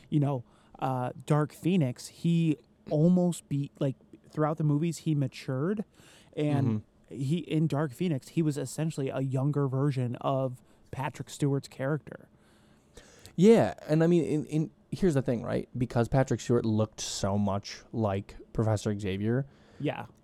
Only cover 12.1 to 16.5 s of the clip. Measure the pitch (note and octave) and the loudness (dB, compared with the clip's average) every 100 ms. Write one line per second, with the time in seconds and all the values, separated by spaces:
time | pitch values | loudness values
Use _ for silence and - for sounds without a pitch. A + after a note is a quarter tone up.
12.1 | - - _ _ _ _ _ _ - - | -18 -20 _ _ _ _ _ _ -20 -20
13.1 | - - - G3+ A3 G#2+ - - D#3 E3+ | -20 -10 6 8 8 6 -2 0 2 4
14.1 | F3 - D3+ - D3+ D#3 _ - - F#3+ | 4 2 -2 -2 -4 -4 _ -12 0 2
15.1 | C#3 C#3 A2+ F#2+ A#2+ - B2 B2 A#2+ A2+ | 2 0 -4 -2 -4 -4 -6 -2 0 2
16.1 | C3 C3 A2+ - | 2 2 0 2